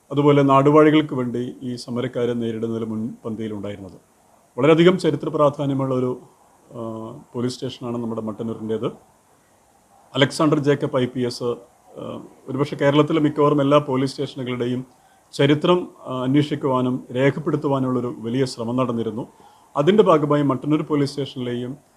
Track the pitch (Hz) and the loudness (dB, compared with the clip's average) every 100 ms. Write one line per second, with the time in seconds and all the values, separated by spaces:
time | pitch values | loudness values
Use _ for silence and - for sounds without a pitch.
0 | _ 143 147 143 139 135 143 151 156 156 | _ 2 4 6 6 6 6 8 8 6
1 | 147 131 123 120 123 123 127 120 - 120 | 2 -2 -4 -4 -6 -8 -10 -10 -8 -6
2 | 123 127 120 120 117 110 113 113 110 110 | -4 -2 -2 -2 -4 -4 -4 -4 -6 -6
3 | 110 - 123 110 110 107 98 98 95 - | -8 -8 -10 -8 -8 -8 -10 -12 -14 -18
4 | _ _ _ _ _ - 143 160 170 185 | _ _ _ _ _ 0 4 6 6 4
5 | 160 143 160 151 147 143 139 135 135 127 | 0 -2 -4 2 2 2 -2 -2 -2 -2
6 | 127 127 - _ _ _ _ 127 113 110 | -2 -4 -10 _ _ _ _ -12 -10 -10
7 | 113 143 - 123 123 127 131 - 123 120 | -12 -16 -12 -6 -4 -4 -10 -10 -8 -6
8 | 117 113 110 101 113 110 110 110 123 - | -6 -6 -6 -6 -8 -8 -6 -4 -4 -8
9 | _ _ _ _ _ _ _ _ _ _ | _ _ _ _ _ _ _ _ _ _
10 | _ 131 139 - 156 151 139 139 143 135 | _ 0 0 2 2 2 2 0 0 -2
11 | 127 127 123 - 120 120 - _ _ - | -2 -2 -4 -4 -6 -6 -10 _ _ -14
12 | - - - - - 131 139 139 139 143 | -12 -12 -16 -20 -10 -4 -4 0 2 4
13 | 151 160 147 147 147 147 139 147 143 131 | 2 2 0 2 2 2 4 4 4 -2
14 | 135 - 135 135 123 123 123 123 131 _ | -2 -4 -8 -8 -8 -4 -2 -4 -6 _
15 | _ _ _ - 143 151 175 180 - - | _ _ _ 0 2 2 2 2 0 -12
16 | - 131 127 143 143 139 147 127 127 127 | -10 -6 0 2 2 -2 -2 0 -2 -4
17 | - 123 139 139 160 147 143 135 131 127 | -6 0 0 0 -2 -2 -2 -2 0 -2
18 | 120 104 113 127 127 - 113 123 123 117 | -4 -6 -4 -2 -2 -4 -4 -2 -2 -2
19 | 113 107 - _ - _ _ 139 147 214 | -4 -6 -10 _ -20 _ _ 0 2 4
20 | 190 160 147 147 139 127 147 156 151 147 | 6 4 4 2 2 0 0 -2 0 -2
21 | 139 143 131 135 123 120 123 147 _ | -2 -4 -8 -6 -6 -6 -6 -10 _